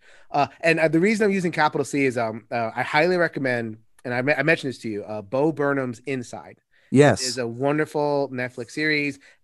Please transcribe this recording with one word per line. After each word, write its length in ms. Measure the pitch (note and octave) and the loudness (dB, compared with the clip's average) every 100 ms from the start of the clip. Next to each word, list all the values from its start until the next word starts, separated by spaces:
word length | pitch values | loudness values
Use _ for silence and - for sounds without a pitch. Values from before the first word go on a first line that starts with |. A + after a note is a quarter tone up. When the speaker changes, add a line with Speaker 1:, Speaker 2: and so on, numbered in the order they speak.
| _ - - | _ -20 -6
Speaker 1:
Uh, 160 | D3 C3+ - | 0 0 0
and, 180 | E3 E3 | 0 2
uh, 80 | D#3+ | 2
the 120 | D#3+ | 2
reason 240 | G3 A3 G#3+ | 2 2 2
I'm 60 | |
using 200 | G3 F3 | 0 -2
capital 340 | D#3+ D3+ D#3 C3+ | 0 0 0 -2
C 200 | C#3+ C3+ | 0 0
is, 120 | A#2+ | 0
um, 300 | A2+ A2 - | -4 -4 -6
uh, 200 | A#2+ A2+ A#2+ | -4 -4 -4
I 60 | |
highly 360 | B2 D3+ E3+ F3+ | -2 2 2 2
recommend, 600 | E3 D#3+ C3+ A#2+ A2+ A2 _ _ | 0 0 -2 -2 -4 -10 _ _
and 80 | C3 | -6
I 120 | B2 | -2
me-, 100 | C3 D3 | 0 0
I 60 | |
mentioned 280 | D3 E3 C#3+ | 2 0 0
this 100 | A#2+ | -8
to 100 | A#2 | -8
you, 140 | G2+ | -8
uh, 180 | F#2 G#2+ | -8 -10
Bo 300 | G2+ C3 D#3 | -6 -2 0
Burnham's 500 | D3 C#3+ C#3 B2+ A#2 - | 0 0 0 -4 -8 -8
Inside. 500 | C3+ A#2 G2+ D#2 - _ _ - | -8 -8 -14 -18 -20 _ _ 0
Speaker 2:
Yes. 320 | B2+ C#3+ G2+ | 6 6 6
Speaker 1:
Is 160 | - B2 | 0 -4
a 80 | A#2 | -6
wonderful 840 | A#2 C#3 D3+ D3+ D#3 D3 C#3+ C3+ | -4 -2 0 -2 -2 0 0 -2
Netflix 380 | B2+ B2+ - A#2 | -4 -6 -8 -10
series, 480 | D3+ D#3 D3 C#3+ C#3 - _ | -4 -2 0 -2 -6 -14 _